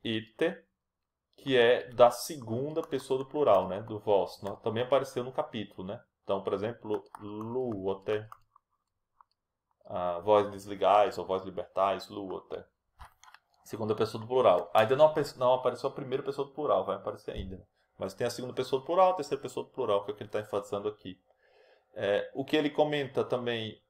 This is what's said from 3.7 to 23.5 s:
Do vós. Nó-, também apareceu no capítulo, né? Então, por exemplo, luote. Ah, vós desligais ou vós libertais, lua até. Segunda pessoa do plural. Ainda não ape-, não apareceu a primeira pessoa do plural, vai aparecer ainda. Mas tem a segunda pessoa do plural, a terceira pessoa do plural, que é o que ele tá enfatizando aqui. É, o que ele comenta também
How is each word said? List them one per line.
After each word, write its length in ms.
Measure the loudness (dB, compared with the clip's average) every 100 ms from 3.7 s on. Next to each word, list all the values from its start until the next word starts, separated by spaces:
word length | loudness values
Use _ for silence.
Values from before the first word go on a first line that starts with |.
| -4
Do 160 | -8 -6
vós. 440 | 2 2 2 -6
Nó-, 140 | -10 -6
também 260 | -4 -2
apareceu 400 | 2 0 0 -6
no 80 | -6
capítulo, 560 | -6 -6 -6 -10 -10 -12
né? 160 | -12 _ _
Então, 200 | -4 -4
por 100 | -2
exemplo, 500 | -2 -2 -6 -6 -6 -6 -16
luote. 1080 | -14 -10 -8 -6 -4 -4 -4 -4 -4 -4 -6 -18 _ _ _ _ _ _ _ _ _ _ _ _ _ _ -12
Ah, 300 | -6 -4 -2
vós 300 | 4 6 4
desligais 640 | -4 -12 0 6 6 6 0
ou 80 | -4
vós 180 | -4
libertais, 640 | -4 -10 -8 0 0 0 -8
lua 360 | -12 -10 -10 -10
até. 180 | -14 -14 _ _ -20 -20 _ -20 -20 _ _
Segunda 320 | -14 -6 -2 0
pessoa 260 | -2 -4
do 60 | -2
plural. 420 | 4 6 6 4
Ainda 240 | 2 4 6
não 120 | 6
ape-, 300 | 6 -4 0
não 180 | 2 2
apareceu 340 | 0 -2 -6
a 40 |
primeira 300 | -6 -6 -6
pessoa 240 | -4 -6 -6
do 60 |
plural, 320 | -4 0 0 0
vai 100 | -4
aparecer 360 | -6 -10 -10
ainda. 360 | -10 -10 -12 -18 _ _ -10
Mas 160 | -10
tem 120 | -4 -6
a 40 |
segunda 240 | -6 -8
pessoa 260 | -6 -2 -2
do 60 | 0
plural, 260 | 4 4
a 40 | 4
terceira 260 | -4 -6
pessoa 240 | -6 -10 -10
do 60 |
plural, 340 | -4 0 0 0
que 60 |
é 20 |
o 40 | -10
que 60 |
ele 60 | -6
tá 100 | -6
enfatizando 480 | -4 -6 -4 -4 -4
aqui. 320 | -8 -12 -16 _ _ _ _ _ _ _ -4
É, 360 | 0 0 -2
o 120 | -8 -2
que 100 | 0
ele 140 | 2
comenta 560 | 2 0 0 -4 -2 -2
também 560 | -2 -2